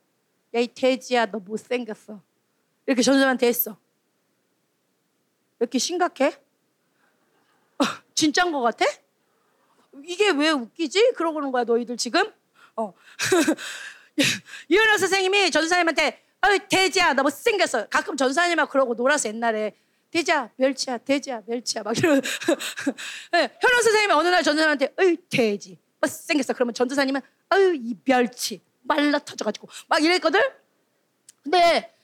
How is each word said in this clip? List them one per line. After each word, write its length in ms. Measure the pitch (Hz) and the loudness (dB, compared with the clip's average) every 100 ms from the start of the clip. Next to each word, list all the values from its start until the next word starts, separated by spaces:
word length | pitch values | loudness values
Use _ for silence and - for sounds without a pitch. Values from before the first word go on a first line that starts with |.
| _ _ _ _ _ | _ _ _ _ _
야, 60 | 233 | -4
이 80 | 240 | -4
돼지야, 580 | - 254 254 - 247 226 | 0 0 0 -2 -2 -2
너 120 | 214 | -6
못생겼어." 800 | 185 214 - 247 220 208 - 208 _ _ _ _ _ _ - | -8 -10 -6 -6 -6 -14 -16 -20 _ _ _ _ _ _ -2
이렇게 160 | 262 | 2
전도사님한테 440 | 240 277 269 262 240 | 4 4 4 2 0
했어. 240 | 233 220 196 _ _ _ _ _ _ _ _ _ _ _ _ _ _ _ _ _ - | 0 -6 -12 _ _ _ _ _ _ _ _ _ _ _ _ _ _ _ _ _ -8
왜 60 | |
이렇게 140 | 247 254 | -4 -4
심각해? 580 | - 349 349 - 277 - _ _ _ _ _ _ _ _ _ _ _ _ _ - | -4 -2 -4 0 -2 -2 _ _ _ _ _ _ _ _ _ _ _ _ _ -4
어, 60 | 247 - _ | -4 -4 _
진짠 380 | - 311 359 359 | -2 0 2 0
거 80 | 285 | 0
같아? 240 | 233 - 440 - _ _ _ _ _ _ _ _ _ 277 | -2 2 0 -2 _ _ _ _ _ _ _ _ _ -20
이게 260 | 330 349 415 | -10 0 0
왜 200 | 285 302 | 2 0
웃기지? 600 | 294 226 - 302 381 480 - | 0 -4 -8 -2 2 2 2
그러고 180 | 330 311 | -4 -4
그러는 160 | 277 | -4
거야, 120 | 247 | -2
너희들 320 | 240 233 196 240 | 0 0 -2 -8
지금? 340 | 240 302 427 _ _ _ _ - | -2 0 -2 _ _ _ _ -10
어. 160 | 208 _ - - | -10 _ -20 -8
<laughs> 1500 | - 349 294 - - - - - _ - 247 196 - - - | 0 2 2 -2 -8 -14 -16 -20 _ -2 -2 -2 -10 -14 0
유연옥 280 | 370 440 415 | 2 4 2
선생님이 520 | 359 392 370 403 359 | 0 0 2 2 2
전도사님한테 720 | 302 330 359 330 311 285 - _ - | 2 2 2 2 0 -2 -4 _ -2
"어이, 180 | 392 403 - | 2 2 0
돼지야, 440 | 381 381 370 339 | 2 2 2 2
너 100 | 269 | 2
못생겼어." 640 | 277 - 466 403 330 240 - | 0 0 -2 0 0 -2 -2
가끔 280 | 302 349 330 | -4 -2 -2
전도사님하고 540 | 269 277 349 320 269 | 0 2 0 0 0
그러고 240 | 269 254 | 0 0
놀아서 340 | 233 254 294 220 | 0 0 0 -2
옛날에 460 | 226 233 214 214 _ _ _ _ | -4 -4 -2 -6 _ _ _ _
"돼지야, 400 | 330 320 311 220 - | -4 0 0 -2 -2
멸치야, 420 | 262 269 - 233 | -2 0 -6 -6
돼지야, 440 | - 277 285 233 214 | -2 -2 -2 -10 -6
멸치야." 360 | 247 - 220 | -8 -6 -8
막 160 | 208 233 | -4 0
이러고. 220 | 349 269 | 2 2
<laughs> 1080 | - - - 294 - - 277 - - - - | 0 -6 -2 -2 -4 -6 -6 -6 -12 -14 -4
네, 260 | 339 240 - | -2 -2 0
현옥 220 | 508 494 | 2 4
선생님이 300 | 453 427 403 | 4 2 2
어느 160 | 302 349 | 2 2
날 140 | 359 | 2
전도사님한테 500 | 302 302 311 294 269 - | 2 2 0 0 -2 2
"어이, 200 | 381 330 - | 2 0 -4
돼지, 480 | - 226 202 185 175 _ - | -2 0 -2 -10 -20 _ -6
못생겼어." 520 | - - - 302 254 | -6 -6 -4 -2 -2
그러면 180 | - 240 | -2 -4
전도사님은 480 | 226 247 277 269 277 - _ - | -2 -2 0 -2 -4 -8 _ 0
"어이, 260 | 381 381 302 | 2 2 0
이 200 | 233 214 | -6 -6
멸치, 580 | - 254 247 - - 185 _ _ | 0 2 2 -4 -10 -10 _ _
말라 360 | 262 294 294 285 | -4 0 0 0
터져가지고." 500 | - - 214 - - - - | -4 -8 -8 -8 -14 -14 -2
막 140 | 320 | 2
이랬거든? 380 | 311 359 320 370 539 - _ _ _ _ _ _ _ _ | 4 2 2 2 0 -4 _ _ _ _ _ _ _ _
근데 500 | 285 359 339 269 - _ | -2 4 4 2 -2 _